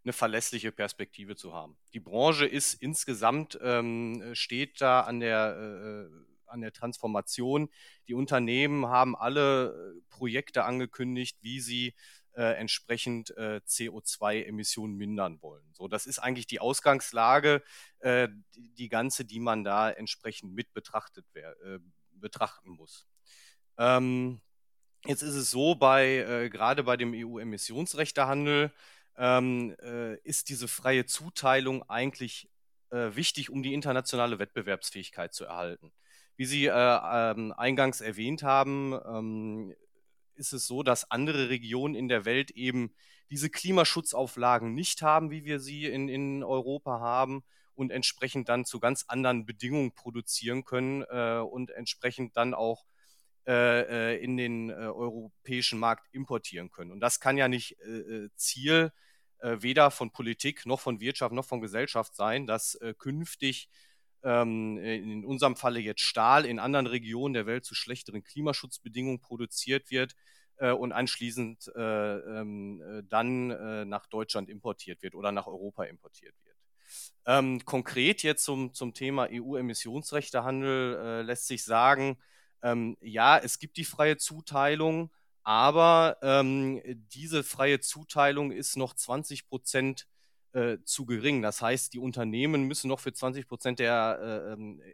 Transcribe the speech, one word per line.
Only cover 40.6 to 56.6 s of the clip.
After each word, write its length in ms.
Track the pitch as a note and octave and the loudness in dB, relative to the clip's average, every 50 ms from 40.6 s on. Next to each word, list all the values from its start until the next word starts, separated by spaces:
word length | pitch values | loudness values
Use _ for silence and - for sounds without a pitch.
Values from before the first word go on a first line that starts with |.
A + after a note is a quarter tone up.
| - | -6
so, 160 | - B2 B2+ | -4 -4 0
dass 300 | C#3+ C3+ B2 - - - | 4 4 4 4 2 -2
andere 380 | A#2 A#2+ C#3+ D#3 D#3+ C#3+ C3 A#2+ | -2 0 0 0 0 0 0 0
Regionen 440 | C3 A#2+ A#2+ A2+ A#2 B2+ C#3 D3 D3+ | 0 -4 -4 -4 -4 -2 -2 -2 -2
in 140 | A2 C3 B2 | -2 -2 0
der 160 | B2 A2 G2 | 0 0 2
Welt 280 | A2+ A#2+ C3 C#3 - | 2 2 0 0 -2
eben 420 | - - B2+ C3 B2 B2+ A#2+ A2 - _ _ _ _ _ _ - | -6 -6 -4 -2 0 0 -2 -4 -6 _ _ _ _ _ _ -10
diese 200 | D3 C#3 C#3+ D#3 | -6 -4 -4 -4
Klimaschutzauflagen 1200 | - - - F3+ F#3+ F3+ D#3+ - - E3 D#3+ - - A#2 C3+ B2 - B2+ A#2+ B2 B2 A#2 A2+ A2+ A2+ | -4 -4 0 4 6 6 6 6 4 -2 -2 -2 -2 -2 -2 -2 -2 2 4 4 4 4 2 0 -4
nicht 280 | C#3+ F3+ - - - | -2 -2 -2 -2 0
haben, 280 | D#3+ D#3 D3+ D#3+ D#3+ D3+ | 4 4 6 6 4 2
wie 140 | D3+ D#3 D3 | -4 -6 -6
wir 160 | D3 D3+ C#3 | -4 -4 -4
sie 240 | C3 C#3 D3 D3 D3+ | -4 -6 -8 -6 -6
in, 220 | D3 A#2+ C3+ C3+ C#3 | -4 -2 -2 -2 -2
in 340 | C3 C3+ C#3 C#3 C#3 C#3 | -2 -2 -2 -2 -4 -4
Europa 600 | C3+ - C3+ C3 A#2+ B2+ C#3 D3 - C#3 B2 A#2 | -2 -2 0 0 0 -2 -4 -6 -4 -4 -4 -2
haben, 420 | A#2 A#2 A#2+ B2+ C3 C3 C3+ C#3 - _ _ _ _ _ _ | 0 2 2 4 2 2 0 -6 -10 _ _ _ _ _ _
und 160 | - C3+ B2 | -6 -4 -4
entsprechend 560 | G#2+ C3 B2 - - - C3 B2+ - C#3 A#2 A#2 | -2 0 -2 -2 -2 -2 -4 -4 -4 -2 0 0
dann 160 | A#2+ B2 A#2+ | 0 0 0
zu 160 | - - A2+ | -2 -4 0
ganz 240 | A#2 A#2+ C3 - - - | 0 0 0 0 -4 -4
anderen 360 | A#2+ B2+ C3 B2+ B2 A#2 A2 | -2 0 2 2 2 0 -2
Bedingungen 460 | G#2+ A#2 - - B2 C#3 D3+ C#3 A#2+ | -6 -10 -8 -4 -2 0 0 0 0
produzieren 720 | - - - A#2+ A2+ A#2+ A2 - - - A2+ A#2 B2 C3+ B2+ | -2 -6 -12 -10 -8 -8 -6 -4 -6 -4 -2 -2 -4 -4 -4
können, 400 | - B2+ B2+ B2+ C3 C#3 C#3 B2+ - | -2 -2 -2 0 0 -2 -4 -6 -6
äh, 280 | B2 B2 A#2 A#2 A#2 A#2 | -4 -2 0 0 0 0
und 320 | A2+ - - B2+ B2+ - | -2 -4 -6 -8 -8 -8
entsprechend 640 | - - A#2 - - - - B2 B2 - C3 A#2 - A#2 | -8 -10 -8 -8 -6 -4 -4 -4 -2 -4 -6 -4 0 0
dann 160 | A#2 B2+ B2 | 0 0 0
auch, 320 | - A2+ A2+ A#2 - _ _ _ _ _ _ _ _ _ _ _ _ - | 0 0 0 -2 -2 _ _ _ _ _ _ _ _ _ _ _ _ -2
äh, 680 | B2+ B2+ A#2+ A#2+ A#2+ A#2+ A#2+ A#2+ - A#2 A#2 A2+ A#2 A#2 | 2 4 6 6 6 6 4 2 0 -2 -2 0 0 -2
äh, 100 | E2 A2 | -2 -2
in 140 | B2 B2+ B2 | -2 -2 -2
den, 320 | B2 A#2+ A#2 A2+ A2+ A2+ | -2 -2 -4 -4 -6 -6
äh, 40 | F2+ | -8
europäischen 1080 | E2 A2+ A2 - - A#2+ B2 A2 A#2 A2 G#2+ - _ - - B2+ B2 A#2+ - - A2 | -8 -8 -8 -6 -6 -6 -6 -6 -8 -12 -14 -18 _ -10 -6 -4 -2 -2 -2 -2 0
Markt 280 | A#2 A2+ A2+ - - _ | 0 0 0 0 -4 _
importieren 600 | - C3 C3+ - B2+ A2 - - - E2+ | -10 -10 -6 -4 -4 -6 -6 -6 -10 -10